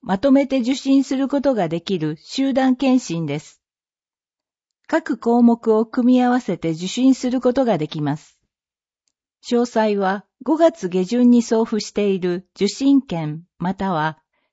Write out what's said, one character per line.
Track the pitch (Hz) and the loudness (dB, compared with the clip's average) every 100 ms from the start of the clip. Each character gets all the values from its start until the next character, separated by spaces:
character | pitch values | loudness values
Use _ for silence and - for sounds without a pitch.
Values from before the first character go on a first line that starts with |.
ま | - 196 | -6 -2
と | 277 | 2
め | 269 277 | 2 2
て | 269 | -2
受 | 233 | -2
診 | 269 269 269 | -4 0 0
す | 262 | 2
る | 262 269 | -2 -2
こ | 285 | 0
と | 277 | 0
が | 240 170 | 0 -2
で | 170 | -4
き | - 190 | -4 -4
る | 151 156 | -4 -6
集 | - - 269 | -8 -4 -2
団 | 262 262 | 0 0
検 | 254 269 254 | 0 2 0
診 | - 165 160 | -2 -6 -6
で | 143 | -8
す。 | - _ _ _ _ _ _ _ _ _ _ _ _ _ - | -10 _ _ _ _ _ _ _ _ _ _ _ _ _ -4
各 | 320 330 262 | -4 -2 -4
項 | 233 240 | 0 4
目 | 240 226 226 | 4 4 2
を | 220 | 0
組 | 220 - 240 | 0 0 2
み | 254 | 2
合 | 247 | 2
わ | 247 | 0
せ | - 170 | -2 -4
て | 165 | -4
受 | 160 185 | -4 -6
診 | - 262 | 0 2
す | 254 254 | 2 0
る | 254 | -2
こ | 247 | 0
と | 247 254 | 0 0
が | 180 | 0
で | 151 | -2
き | 160 | -4
ま | 147 151 | -4 -4
す。 | - _ _ _ _ _ _ _ _ _ _ _ - | -8 _ _ _ _ _ _ _ _ _ _ _ -4
詳 | 240 240 | -2 0
細 | 226 220 202 | 0 0 0
は | 190 196 - _ | -2 -4 -8 _
五 | - 311 | -4 2
月 | 330 330 185 | 2 0 -4
下 | 180 | -4
旬 | 180 240 247 | -2 2 4
に | 240 | 4
送 | 226 226 226 | 2 0 0
付 | 214 | -4
し | - | -6
て | - 202 | -2 -2
い | 190 | -2
る | 180 175 - - | -2 -6 -8 -4
受 | 202 | -4
診 | - 269 277 | 0 2 2
券 | - 170 156 151 175 _ | 2 -4 -6 -8 -14 _
ま | 175 | -6
た | 190 196 | -4 -4
は | 170 156 156 _ _ _ | -2 -4 -6 _ _ _